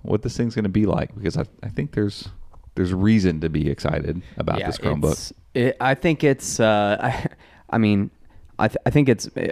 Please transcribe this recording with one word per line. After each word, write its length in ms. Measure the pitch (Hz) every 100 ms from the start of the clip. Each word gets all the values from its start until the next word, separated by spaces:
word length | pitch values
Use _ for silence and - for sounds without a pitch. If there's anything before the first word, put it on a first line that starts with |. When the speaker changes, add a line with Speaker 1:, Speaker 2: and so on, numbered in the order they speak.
Speaker 1:
what 200 | - 107
this 140 | 120 -
thing's 200 | 120 113
gonna 120 | 104
be 180 | 101 104
like, 280 | - -
because 220 | 107 95 -
I, 80 | - -
I 60 | 107
think 240 | - 143
there's, 360 | - 104 - - - - - -
there's 180 | - 90
reason 480 | 92 104 110 92 78
to 60 | 80
be 220 | 76 71
excited 500 | 69 76 76 78 80 - -
about 220 | 80 -
Speaker 2:
Yeah, 80 | 92
Speaker 1:
this 120 | -
Chromebook. 340 | - 76 73
Speaker 2:
it's, 200 | 76 - - -
it, 220 | 127 123 -
I 140 | 127
think 300 | 135 175 156
it's, 340 | 147 127 - -
uh, 380 | 110 104 104 104
<laughs> 20 |
I, 260 | 123 - - - - - -
I 80 | 113
mean, 320 | 107 101 101 - - - - -
I, 80 | 110
th-, 100 | -
I 60 | -
think 180 | 147 131
it's, 200 | 110 - - -